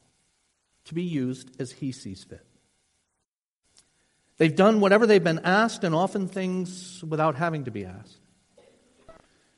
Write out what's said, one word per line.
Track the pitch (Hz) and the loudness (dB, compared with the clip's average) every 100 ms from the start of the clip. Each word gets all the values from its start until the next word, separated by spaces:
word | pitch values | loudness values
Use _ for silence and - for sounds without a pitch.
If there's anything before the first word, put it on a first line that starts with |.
| _ _ _ _ _ _ _ _ - | _ _ _ _ _ _ _ _ -10
to | |
be | 160 | -6
used | 180 151 127 127 - - | -4 -2 -4 -6 -12 -12
as | 127 | -12
he | - 139 | -8 -10
sees | 120 104 92 | -10 -14 -16
fit. | - 87 _ _ _ _ _ _ _ _ _ _ _ _ _ _ _ _ _ _ _ - | -18 -20 _ _ _ _ _ _ _ _ _ _ _ _ _ _ _ _ _ _ _ 0
They've | 160 | 2
done | 147 196 220 | 6 4 6
whatever | 196 208 233 | 6 6 6
they've | 202 | 6
been | 170 165 | 4 0
asked, | 175 196 226 - | 0 2 2 -2
and | 180 | -2
often | 160 190 208 185 | 0 0 -2 -6
things | 196 185 185 180 - - - | -6 -4 -4 -6 -10 -16 -16
without | 160 156 156 139 | -8 0 0 0
having | 170 156 | -4 -4
to | 120 | -8
be | 101 | -10
asked. | 92 92 - - _ _ _ _ _ _ _ _ - - _ _ _ | -10 -14 -20 -20 _ _ _ _ _ _ _ _ -20 -20 _ _ _